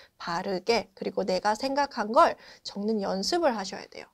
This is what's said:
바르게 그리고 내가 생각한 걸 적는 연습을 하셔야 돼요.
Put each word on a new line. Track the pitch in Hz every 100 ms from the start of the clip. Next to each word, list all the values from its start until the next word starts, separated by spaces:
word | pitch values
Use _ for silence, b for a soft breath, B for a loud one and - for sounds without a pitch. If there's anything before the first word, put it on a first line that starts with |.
| B -
바르게 | - 170 190 185 190 226 -
그리고 | - 202 190
내가 | 190 185 208
생각한 | 220 269 269 277 254 208
걸 | 262 311 - B B
적는 | - 196 208 220
연습을 | 190 190 - 349 311 220
하셔야 | 190 - -
돼요. | - -